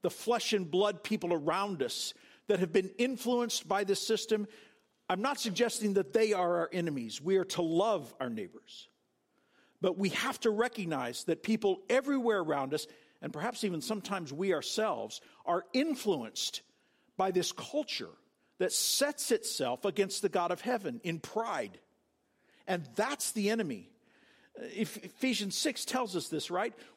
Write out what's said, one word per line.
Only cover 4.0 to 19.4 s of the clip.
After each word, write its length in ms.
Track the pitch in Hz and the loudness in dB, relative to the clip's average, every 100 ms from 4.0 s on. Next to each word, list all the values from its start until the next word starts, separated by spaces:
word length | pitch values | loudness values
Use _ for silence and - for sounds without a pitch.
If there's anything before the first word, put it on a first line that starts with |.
| - | 2
system. 400 | 220 - 214 208 - - _ _ _ _ | 0 2 0 0 -8 -20 _ _ _ _
I'm 120 | 185 | 0
not 180 | 240 285 | 0 0
suggesting 540 | 233 175 240 - 214 | -2 2 2 2 2
that 180 | 196 190 | 2 4
they 220 | 226 220 | 4 4
are 240 | 202 175 175 | 4 2 2
our 120 | 165 | 0
enemies. 480 | 180 170 139 117 107 | 0 0 -2 -4 -6
We 160 | 147 190 | 2 2
are 80 | 180 | 2
to 160 | - | 0
love 520 | 165 165 208 202 120 - | 2 4 4 2 -2 -6
our 100 | 131 | -4
neighbors. 580 | 110 92 - - - - _ _ _ _ _ _ _ _ _ | -4 -8 -10 -18 -20 -20 _ _ _ _ _ _ _ _ _
But 160 | 185 175 | -2 0
we 120 | 196 | 0
have 280 | - 254 262 | 0 -2 0
to 80 | 233 | 0
recognize 760 | 208 240 240 180 151 123 117 - | 2 0 -2 -4 -2 -4 -6 -2
that 160 | - | -2
people 420 | - 220 208 190 - | 2 2 2 0 2
everywhere 500 | 254 277 277 240 208 | 0 2 0 2 2
around 340 | 160 143 135 | 2 0 0
us, 120 | 151 - - _ _ | -2 -4 -14 _ _
and 100 | 151 | -10
perhaps 320 | 151 196 240 | -4 -6 -2
even 160 | 214 170 | -2 -2
sometimes 540 | - 214 185 196 156 | -2 -4 -2 -4 -4
we 200 | 139 190 | -2 2
ourselves, 680 | 165 - - 214 135 110 - - - - | 2 0 0 0 0 -4 -8 -16 -12 0
are 200 | 175 190 | 0 2
influenced 920 | 254 311 269 214 160 110 - - - - _ _ _ _ - | 0 2 0 0 0 0 -4 -4 -6 -14 _ _ _ _ -2
by 160 | 190 | 2
this 220 | 185 170 | 2 0
culture 560 | - - 285 294 - 87 - _ _ _ _ | -4 -4 -4 -2 -6 -8 -14 _ _ _ _
that 160 | 185 | 0
sets 580 | - - - 285 285 - | 2 2 2 2 0 2
itself 540 | 220 | 2